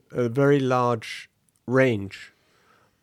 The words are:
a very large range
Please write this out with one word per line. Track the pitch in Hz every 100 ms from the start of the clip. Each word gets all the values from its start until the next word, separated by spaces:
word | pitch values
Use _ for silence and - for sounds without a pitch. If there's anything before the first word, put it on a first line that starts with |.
| _
a | 131 120
very | 120 143 143
large | 127 127 120 117 - - - _ _ _ -
range | 131 131 107 98 - - _ _ _ _ _ _ _